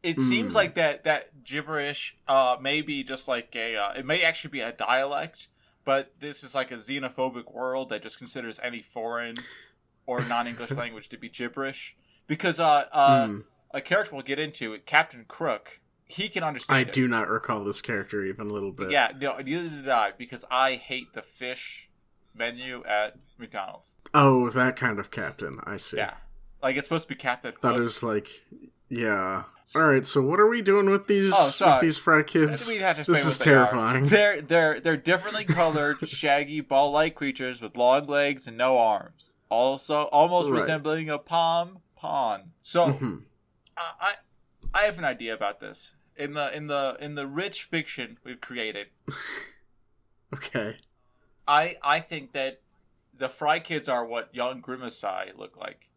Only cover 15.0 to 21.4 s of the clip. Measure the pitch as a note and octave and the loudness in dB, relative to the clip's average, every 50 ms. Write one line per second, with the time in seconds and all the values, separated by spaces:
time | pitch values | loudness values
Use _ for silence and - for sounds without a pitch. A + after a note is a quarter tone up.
15 | D#3+ - - A#2+ A2+ _ - - E3 D3 A2+ G#2 _ - - _ _ _ _ _ | 2 2 -8 -20 -20 _ -10 -4 -2 -2 -2 -4 _ -18 -20 _ _ _ _ _
16 | _ _ - - G3+ G3+ - G3 E3 D#3 D3 A#2+ - - C3+ C3 B2+ B2 - C3+ | _ _ -10 -8 -8 -6 -4 -4 -4 -4 -4 -6 -2 2 2 2 2 2 0 0
17 | B2+ B2 A#2+ A2+ G#2+ - A2 A2 - - A#2 G#2+ G2+ G2+ G2+ - - - A#2 G2+ | 2 2 2 0 0 0 -2 -4 -2 -4 -4 -4 -4 -4 -6 -6 -6 -6 -6 -6
18 | F#2+ - - G#2 G2 F#2+ F#2+ G#2+ A2 G#2 G#2 G2+ G2 G2 - - G2 F#2 C#3+ C#3+ | -6 -6 -6 -6 -6 -6 -8 -8 -10 -8 -6 -6 -6 -8 -8 -8 -6 -2 0 0
19 | A#2+ A2 C3+ C3 C#3+ C#3 - - C3+ C3 D3+ F3 F3 E3 D#3 C#3+ C3+ C3+ C3 A#2 | 0 0 -2 -6 -6 -6 -6 -6 -8 -6 -6 -6 -6 -8 -12 -10 -4 0 0 2
20 | G#2+ G2 - _ B2 A#2+ B2+ A#2 - - B2+ B2+ C3 C3+ C3 B2 - - C3 B2+ | 0 0 -4 _ -16 -14 -14 -16 -8 -4 0 2 2 0 0 -4 -8 -10 -10 -10
21 | A#2+ _ _ A#2 - - - - | -10 _ _ -16 -16 -16 -14 -10